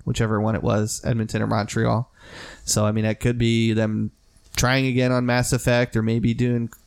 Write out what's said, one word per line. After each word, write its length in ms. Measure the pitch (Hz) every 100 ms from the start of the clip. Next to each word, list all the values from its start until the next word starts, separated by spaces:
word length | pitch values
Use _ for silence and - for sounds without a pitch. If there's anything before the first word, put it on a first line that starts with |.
whichever 360 | - 120 113 107
one 160 | 110 110
it 60 |
was, 360 | 120 107 107 -
Edmonton 380 | - 117 110 110
or 40 | 107
Montreal. 640 | 110 104 113 117 110 123 _ - - - -
So, 200 | - - 107
I 40 |
mean, 140 | 110
that 160 | 110 107
could 180 | 120 120
be 340 | 117 117 113
them 380 | 110 110 107 107 - _ _ - -
trying 300 | 123 131 131
again 260 | 127 127
on 140 | 127 123
Mass 260 | 123 117
Effect 440 | 123 - 120 123 113
or 60 |
maybe 320 | 110 117 110
doing 340 | 117 123 120 117 -